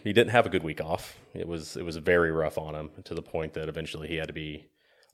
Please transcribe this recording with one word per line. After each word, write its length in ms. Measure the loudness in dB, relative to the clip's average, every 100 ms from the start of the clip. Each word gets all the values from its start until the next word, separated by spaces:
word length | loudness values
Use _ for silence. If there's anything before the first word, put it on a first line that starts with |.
he 100 | 2
didn't 180 | 4 6
have 140 | 6
a 40 | 4
good 160 | 2
week 160 | -2 -4
off. 400 | -4 -4 -4 -18 -16
It 140 | -8 -6
was, 300 | -6 -8 -8
it 80 |
was 140 | -8 -2
very 340 | 4 6 6
rough 260 | 4 0 -2
on 160 | -6
him, 160 | -8 -10 -12
to 100 | -10
the 80 | -10
point 320 | -6 -4 -4
that 140 | -4 -6
eventually 400 | -6 -8 -8 -6
he 80 | -4
had 100 | -4
to 80 |
be 360 | -6 -8 -10 -14 _ _ _ _